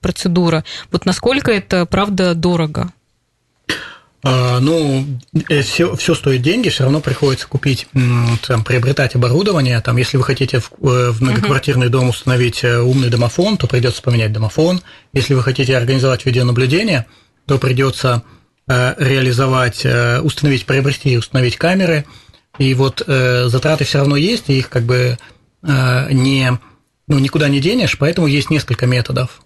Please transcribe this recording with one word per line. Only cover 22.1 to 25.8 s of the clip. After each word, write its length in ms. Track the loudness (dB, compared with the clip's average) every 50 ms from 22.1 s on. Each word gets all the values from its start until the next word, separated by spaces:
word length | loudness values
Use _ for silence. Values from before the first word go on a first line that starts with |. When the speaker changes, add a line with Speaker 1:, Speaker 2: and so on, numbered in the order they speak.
| -12 -20 -20 -20 -20 _ _ _ -4 -2
Speaker 2:
И 160 | 0 0 2
вот, 280 | 2 0 0 -2 -4 -4
э, 440 | -2 0 0 2 2 2 2 0 0
затраты 360 | 0 0 0 0 0 0 0
всё 140 | 0 0 0
равно 160 | 2 2 2
есть, 280 | 2 0 0 -2 -2 -2 -2
и 80 | 0 0
их 100 | -2 -2
как 160 | -2 -2 0
бы, 340 | 0 0 0 0 0 -2 -4 -8 -16 -20 _ _ _ _ _ -4
э, 480 | -2 0 2